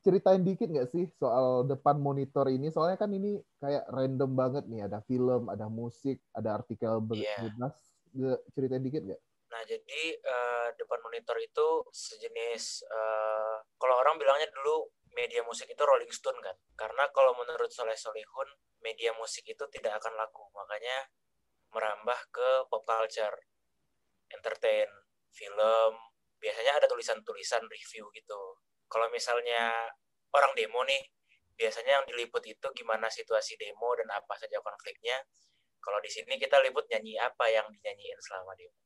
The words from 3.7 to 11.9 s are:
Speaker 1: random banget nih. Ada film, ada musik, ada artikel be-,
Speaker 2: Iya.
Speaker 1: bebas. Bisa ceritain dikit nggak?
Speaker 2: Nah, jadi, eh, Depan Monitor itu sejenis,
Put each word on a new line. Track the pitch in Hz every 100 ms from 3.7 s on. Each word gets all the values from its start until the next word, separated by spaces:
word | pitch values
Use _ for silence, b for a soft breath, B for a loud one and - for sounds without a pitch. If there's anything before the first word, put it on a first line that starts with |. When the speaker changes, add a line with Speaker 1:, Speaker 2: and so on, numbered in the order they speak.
| 143 -
Speaker 1:
random | 127 131 131 135
banget | 131 131 117 113
nih. | 113 101
Ada | 107 -
film, | 127 123 123 117
ada | 101 107
musik, | 110 120 - 135 131 _
ada | - 110 104
artikel | 104 113 113 110
be-, | 110 110
Speaker 2:
Iya. | 104 104 113
Speaker 1:
bebas. | 110 127 - _ _ _
Bisa | 131 131 127 -
ceritain | - 131 127
dikit | 131 151 -
nggak? | - _ _ _
Speaker 2:
Nah, | 117
jadi, | 110 113 - 143 160 156
eh, | 135 123 120 120 117
Depan | - 117 120
Monitor | 117 117 117 117
itu | 113 - 156 160
sejenis, | -